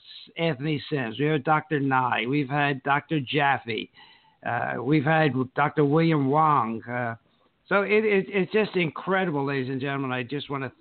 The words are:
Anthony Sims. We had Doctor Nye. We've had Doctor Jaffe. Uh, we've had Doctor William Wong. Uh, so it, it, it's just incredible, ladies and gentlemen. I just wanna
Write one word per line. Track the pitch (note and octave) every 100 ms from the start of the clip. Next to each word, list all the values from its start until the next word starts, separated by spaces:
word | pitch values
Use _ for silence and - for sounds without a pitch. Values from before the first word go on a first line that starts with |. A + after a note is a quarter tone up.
| - - - -
Anthony | E3 B2 D3+ D3 -
Sims. | D3 A2+ A2
We | D3
had | D#3
Doctor | C#3 D#3 - D3+
Nye. | C#3 C3 B2 A2 A2+
We've | D3 C3
had | D3 C#3+ C3+
Doctor | C#3+ C#3+ - D#3+
Jaffe. | B2 D3 C#3 C3 A#2 A2 - - - - _ _ -
Uh, | A#2 A#2+ B2
we've | A#2+ D#3 C#3
had | D#3+ D#3 B2+ B2+ -
Doctor | D3 D#3 C#3+
William | D#3 E3 D#3 C3+
Wong. | D3+ D#3 C#3+ A2+ A2+
Uh, | A#2 B2 A#2+ A2+ _ _ _ _ -
so | G3
it, | G3 G#3+
it, | A3 G3 F#3+
it's | G3+ F3+
just | G#3+ G#3 F#3
incredible, | E3 - - F#3+ F#3 C#3+ C#3
ladies | C#3 B2+
and | C3+
gentlemen. | C#3 C#3 C3+
I | B2+
just | A#2+ C#3+ -
wanna | C#3 C3 -